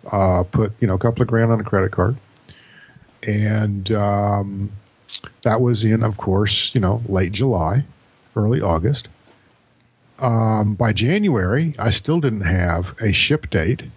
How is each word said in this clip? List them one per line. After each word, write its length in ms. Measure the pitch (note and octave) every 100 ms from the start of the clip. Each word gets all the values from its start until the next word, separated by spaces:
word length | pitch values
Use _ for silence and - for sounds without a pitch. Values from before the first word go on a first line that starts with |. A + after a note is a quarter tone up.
| -
Uh, 320 | G2 F#2+ F2+
put, 280 | F2+ - G#2+ A2
you 80 | A2
know, 60 |
a 40 | F#2
couple 220 | A#2 A#2
of 80 | A2+
grand 240 | A#2 A2+
on 80 | A2+
a 40 |
credit 280 | G#2 G2+ G2
card. 240 | - F#2 C#3 _ _ - - - - - - _ _
And, 720 | - G#2 G#2+ G#2+ G#2+ G2+ F#2+
um, 800 | G#2+ G2+ G2+ G2+ G2+ G2+ G2 G2+ - _ _ - - - _
that 180 | A#2+ A2+
was 240 | B2 A2+
in, 180 | A2 A2+
of 140 | A2 G2+
course, 580 | - F#2+ G#2+ - -
you 60 | B2
know, 220 | F#2+ A2 A#2
late 240 | F#2+ F2+
July, 520 | G2 C3+ G2 D#2+ A#2 C#3+ - _ _ _
early 280 | G#2+ G#2 A#2
August. 460 | - - G2 C#3+ - - _ _ _ _ _ _ _ _ _ -
Um, 560 | B2+ A#2 A2+ A2 G#2+
by 200 | G2+ A#2
January, 800 | F#2+ A#2 G3 G#3 A#2+ F2+ B2+ D#3+ -
I 120 | A2+
still 300 | G2 - E3
didn't 220 | C#3+ G#2+
have 520 | F2 F#2 F2 E2+ F2+ -
a 100 | G#2+
ship 380 | F2+ - D3+ -
date. 320 | - E2 C3 -